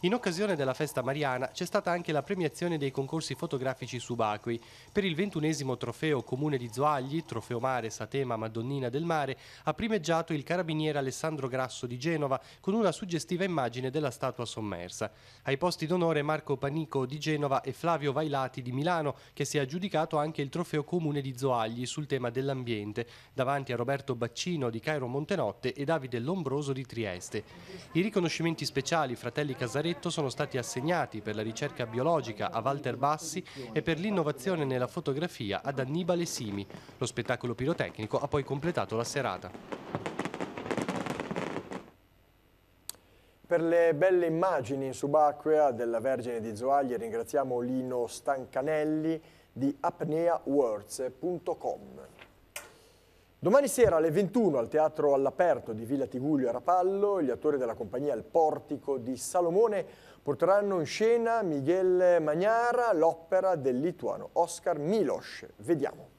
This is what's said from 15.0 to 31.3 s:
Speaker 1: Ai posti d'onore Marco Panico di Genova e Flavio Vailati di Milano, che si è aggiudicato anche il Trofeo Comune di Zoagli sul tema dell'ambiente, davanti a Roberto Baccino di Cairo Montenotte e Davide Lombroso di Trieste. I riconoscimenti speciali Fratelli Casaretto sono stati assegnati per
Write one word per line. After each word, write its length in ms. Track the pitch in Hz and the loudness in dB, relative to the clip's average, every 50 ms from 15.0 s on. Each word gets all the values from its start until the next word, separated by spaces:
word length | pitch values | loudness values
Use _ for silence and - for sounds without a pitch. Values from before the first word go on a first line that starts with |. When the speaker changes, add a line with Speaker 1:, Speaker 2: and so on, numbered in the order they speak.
| 110 98 - - - - - - - | -6 -6 -6 -12 -20 -20 -20 -8 -2
Speaker 1:
Ai 140 | - 135 | -2 0
posti 300 | 135 - 180 165 - 160 | 2 2 0 0 0 -2
d'onore 340 | 147 180 180 170 165 160 147 | 0 2 2 4 4 2 2
Marco 360 | 143 147 156 151 - - 143 | 2 0 -2 -2 0 -2 -2
Panico 500 | 123 - 139 143 160 156 147 - 139 131 | -2 0 -2 -2 -2 -4 -2 0 -2 -2
di 100 | 123 143 | -2 -4
Genova 440 | 156 143 156 156 143 147 - 95 - | -4 -2 0 0 0 2 2 2 0
e 100 | - 135 | 0 -2
Flavio 400 | 117 - - 165 165 156 143 143 | -8 -2 0 0 0 2 0 0
Vailati 500 | 127 147 160 151 143 135 131 123 - - | 0 0 0 0 0 -2 -2 -2 -4 -8
di 120 | 127 123 123 | -8 -4 -4
Milano, 420 | 131 147 175 180 165 151 143 - - - - - | 0 0 2 2 2 0 -2 -4 -6 -12 -20 -6
che 120 | - 143 | -4 -4
si 120 | - - | 0 0
è 40 | 147 | 0
aggiudicato 560 | 139 127 143 180 185 196 - 156 156 - - | 0 0 -2 -4 -4 0 0 0 0 2 2
anche 260 | 151 147 156 156 - 143 | 0 0 0 -2 -4 -4
il 60 | 131 | -4
Trofeo 340 | - 165 175 - - 151 147 | -2 -4 -4 -2 -2 -4 -2
Comune 380 | - - 180 165 151 147 143 | 0 -2 0 0 0 0 0
di 140 | 135 135 131 | -2 -4 -6
Zoagli 500 | 120 131 135 127 120 110 110 117 120 127 | -2 0 2 2 2 2 0 -2 -4 -4
sul 180 | 120 - - 151 | -4 -4 -6 -4
tema 240 | 139 143 131 123 120 | -2 -2 0 0 -2
dell'ambiente, 760 | 113 127 131 139 139 131 127 120 117 104 104 107 104 - 117 - - - - - - | -2 0 -2 0 -2 -2 -2 -2 -2 -2 -2 -4 -4 -6 -6 -6 -10 -20 -20 -12 -4
davanti 380 | - 131 123 143 143 135 - | -2 0 0 0 -2 -2 -2
a 60 | 123 | -2
Roberto 360 | 117 120 123 139 135 - - 127 | -2 0 0 0 -2 -2 -4 -4
Baccino 560 | 117 127 113 - - - 180 175 156 131 120 | -2 -2 -6 -4 -6 -4 -2 0 0 0 -2
di 100 | 113 113 | -2 -2
Cairo 260 | - 156 156 147 131 | -2 -2 -2 -2 -2
Montenotte 680 | 120 123 139 151 - 202 170 131 104 95 - - 131 - | -2 -4 -4 -2 -2 0 0 0 0 -2 -2 -4 -4 -2
e 100 | - 143 | -2 -2
Davide 360 | 135 165 160 131 127 120 117 | 0 0 0 -2 -4 -4 -4
Lombroso 540 | 117 139 185 190 165 139 131 143 151 139 135 | -2 -2 -2 -2 -2 -2 -2 -2 -2 -2 -4
di 120 | 131 135 | -4 -6
Trieste. 580 | 123 - 113 110 101 90 90 - - - 107 - - - - - - - - - - - | -8 -6 -4 -4 -4 -4 -6 -8 -6 -6 -6 -8 -8 -18 -20 -18 -16 -16 -16 -16 -2 0
I 80 | 160 | 0
riconoscimenti 640 | 185 220 214 202 175 160 - - 165 170 160 - 147 | 0 2 2 2 2 2 0 0 0 0 0 0 -4
speciali 500 | 127 - 135 131 - 170 165 151 131 120 | -2 -2 -2 0 2 2 2 2 0 -2
Fratelli 400 | - - 120 - - 147 143 131 | -4 -6 -4 -2 -2 -2 -2 -2
Casaretto 380 | - 131 117 113 139 151 170 170 180 - 175 | -2 -4 -2 -2 0 0 0 -4 -2 -4 -4
sono 180 | 160 - 147 | -2 0 -2
stati 300 | 131 117 - 151 139 - | -2 0 -2 -4 -2 -2
assegnati 640 | 131 117 - - 131 123 160 180 165 139 - - 110 | -4 -4 -2 -6 -4 0 0 2 0 0 -2 -4 -8
per 140 | 101 107 | -6 -4